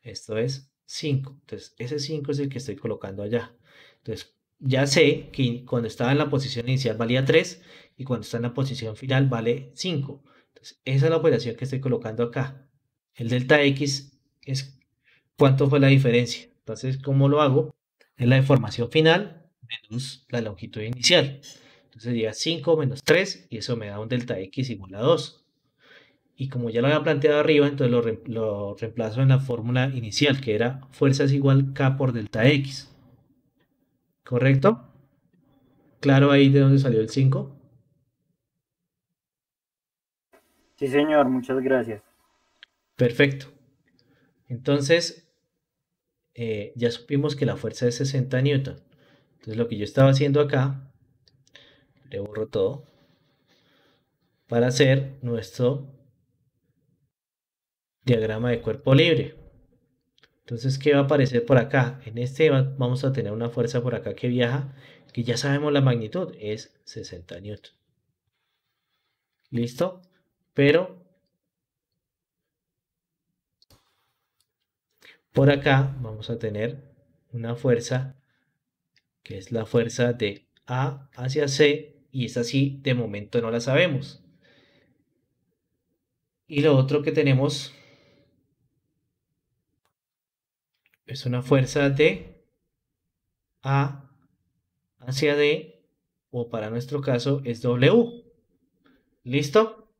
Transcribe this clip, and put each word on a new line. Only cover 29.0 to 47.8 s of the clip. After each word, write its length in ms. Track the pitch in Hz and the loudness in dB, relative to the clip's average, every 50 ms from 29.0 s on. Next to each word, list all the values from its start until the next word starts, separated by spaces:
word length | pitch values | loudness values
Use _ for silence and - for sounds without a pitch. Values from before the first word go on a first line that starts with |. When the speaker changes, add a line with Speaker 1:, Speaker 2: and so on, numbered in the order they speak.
| 113 113 110 123 | -6 -4 -2 2
Speaker 1:
en 80 | 135 135 | 4 4
la 120 | 131 131 | 4 4
fórmula 480 | 135 - 123 117 107 120 123 127 127 139 135 | 2 0 -6 -6 -4 -2 0 0 0 -2 -4
inicial, 460 | 131 113 107 98 - 147 147 135 135 | -6 -10 -8 -2 0 2 2 0 0
que 140 | - 113 107 | -2 -2 0
era 340 | 107 117 123 - - - - - | 0 0 -2 -2 -6 -14 -20 -4
fuerza 320 | - 147 135 135 - 143 | 0 2 2 4 2 2
es 80 | 139 135 | 2 2
igual 420 | 139 139 139 135 139 135 135 - | 2 4 4 4 4 4 2 -2
K 240 | - 139 131 131 135 | 0 0 0 2 0
por 160 | 139 127 117 | -2 -2 -2
delta 340 | 120 104 101 - 110 110 131 | -4 -8 -6 -2 2 4 4
X. 420 | 151 139 135 - - - - - _ _ _ _ _ _ _ _ _ _ _ _ _ _ _ _ _ _ _ _ _ _ _ _ _ _ _ | 4 4 0 -4 -10 -14 -18 -20 _ _ _ _ _ _ _ _ _ _ _ _ _ _ _ _ _ _ _ _ _ _ _ _ _ _ _
¿Correcto? 640 | - 120 131 127 135 139 135 - 196 226 233 - - _ _ _ _ _ _ _ _ _ _ _ _ _ _ _ _ _ _ _ _ _ _ | -6 -2 0 4 4 4 6 4 4 2 2 -6 -20 _ _ _ _ _ _ _ _ _ _ _ _ _ _ _ _ _ _ _ _ _ _
¿Claro 300 | - 139 139 135 139 143 | 0 4 4 6 6 6
ahí 180 | 139 139 139 139 | 6 6 6 6
de 120 | 139 139 | 6 6
dónde 180 | 139 135 139 135 | 6 6 6 6
salió 200 | 135 131 113 110 | 4 4 2 2
el 120 | 110 - | 0 0
cinco? 500 | - 139 135 131 135 180 208 - - - _ _ _ _ _ _ _ _ _ _ _ _ _ _ _ _ _ _ _ _ _ _ _ _ _ _ _ _ _ _ _ _ _ _ _ _ _ _ _ _ _ _ _ _ _ _ _ _ _ _ _ _ _ _ _ _ _ _ _ _ _ _ _ _ | 0 2 2 4 2 2 -2 -6 -12 -20 _ _ _ _ _ _ _ _ _ _ _ _ _ _ _ _ _ _ _ _ _ _ _ _ _ _ _ _ _ _ _ _ _ _ _ _ _ _ _ _ _ _ _ _ _ _ _ _ _ _ _ _ _ _ _ _ _ _ _ _ _ _ _ _
Speaker 2:
Sí, 100 | 143 135 | -6 0
señor, 400 | 127 143 147 156 151 151 139 127 | 2 2 2 4 4 4 4 4
muchas 340 | 127 127 123 - 135 131 127 | 2 -2 -2 -2 -4 -2 0
gracias. 400 | 131 135 127 113 113 110 101 _ _ _ _ _ _ _ _ _ _ _ _ - _ _ _ _ _ _ | 0 0 0 0 -4 -8 -12 _ _ _ _ _ _ _ _ _ _ _ _ -20 _ _ _ _ _ _
Speaker 1:
Perfecto. 560 | _ 127 120 123 - 147 139 135 - - - _ _ _ _ _ _ _ _ _ _ _ _ _ _ _ _ _ _ _ _ | _ 0 0 4 4 2 2 2 -4 -12 -18 _ _ _ _ _ _ _ _ _ _ _ _ _ _ _ _ _ _ _ _
Entonces, 840 | 123 110 - - 143 143 139 139 165 170 170 - - - _ _ _ _ _ _ _ _ _ _ _ _ _ _ _ _ _ _ _ _ _ _ _ | -14 -8 -2 -2 0 0 2 4 2 2 2 -2 -10 -14 _ _ _ _ _ _ _ _ _ _ _ _ _ _ _ _ _ _ _ _ _ _ _
eh, 400 | - 117 113 107 104 101 - - | -10 -6 -4 -4 -6 -6 -10 -8
ya 160 | 110 120 117 | -2 -2 -2
supimos 460 | 117 - - _ 147 139 143 151 143 | -2 -2 -8 _ -2 0 0 0 -2
que 80 | 135 143 | 0 0
la 120 | 117 98 | -2 -2
fuerza 300 | - - 110 - - | -2 -6 -8 -6 0